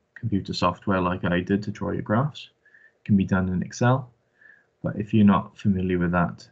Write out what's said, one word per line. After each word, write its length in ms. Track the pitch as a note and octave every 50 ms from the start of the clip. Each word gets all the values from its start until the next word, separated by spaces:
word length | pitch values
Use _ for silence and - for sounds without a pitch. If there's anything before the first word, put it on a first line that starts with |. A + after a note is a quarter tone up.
| _ _ -
computer 400 | - - A2+ G2+ F#2+ F2+ - F#2
software 480 | - F#2 F2+ F2 - - G#2 F#2+ F#2
like 240 | F2+ F2+ F2+ F#2+ -
I 140 | F2 F2+ F2+
did 240 | F2+ F2+ G2+ G2+ G#2
to 80 | G2+
draw 200 | G2+ - F#2+ F#2
your 120 | F2+ - -
graphs. 460 | - G#2 A#2+ D3 D3+ - - - - _ _ _ _ _ - _ _ _ _
It 60 | -
can 120 | - G#2+
be 80 | F#2+ F#2+
done 240 | F2+ G2 F#2+ F#2 F#2
in 140 | F#2 F2 F2
Excel, 480 | - - - A#2+ A#2+ B2+ C3+ - - _ _ _ _ _ _ _ - - _ _ _ _ _ -
but 140 | - A2
if 160 | G2 G2 - -
you're 120 | A2+ G#2
not 320 | G2+ G2 - - - -
familiar 400 | - - G#2+ F#2+ F#2 F2+ F#2 F2+
with 140 | F2 F2 F2
that, 360 | F2 F2+ F2 E2+ - - - -